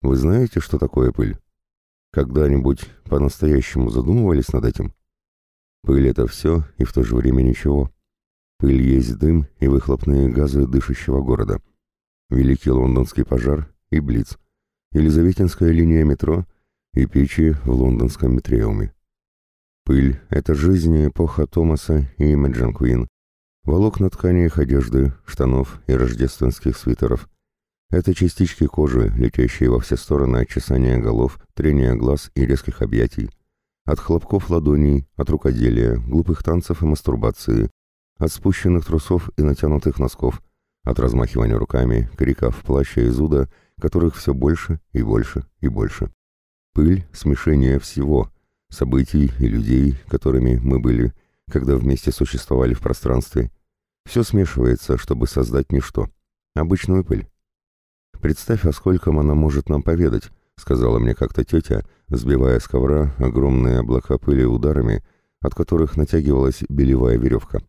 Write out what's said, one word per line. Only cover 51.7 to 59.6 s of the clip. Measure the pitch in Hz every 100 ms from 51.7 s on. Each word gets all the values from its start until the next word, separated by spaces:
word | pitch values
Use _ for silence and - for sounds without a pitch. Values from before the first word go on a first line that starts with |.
| 67
вместе | 64 65 -
существовали | - 65 65 - 64 62
в | 60
пространстве. | 60 62 60 62 60 - 57 - _ _ _ _ -
Всё | 120
смешивается, | 113 104 92 65 62 60 - 62
чтобы | - 64 60
создать | - 60 64 67
ничто. | 67 - - 52 _ _ _ _
Обычную | - 82 92 - 92
пыль. | 90 101 - _ _ _ _ _ _ _ _ -
"Представь, | 76 76 - 113
о | 85
скольком | 76 - 90 - 76
она | 73
может | 76 78 71